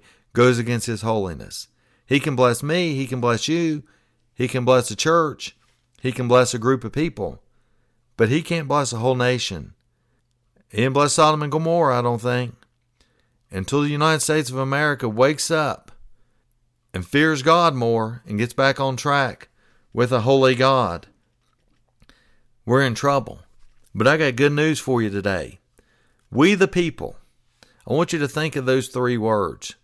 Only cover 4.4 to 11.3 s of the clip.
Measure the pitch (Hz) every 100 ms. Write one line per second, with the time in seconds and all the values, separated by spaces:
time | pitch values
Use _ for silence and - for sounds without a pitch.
4.4 | 123 131 123 127 - 107 156 170 156 -
5.4 | - - _ _ _ _ 131 127 120 123
6.4 | 123 123 117 131 110 139 165 120 98 -
7.4 | _ _ _ _ _ _ _ - 110 147
8.4 | 160 170 139 143 135 117 123 127 123 127
9.4 | - 90 - - _ _ _ _ _ _
10.4 | _ _ _ - 127 135 143 - 156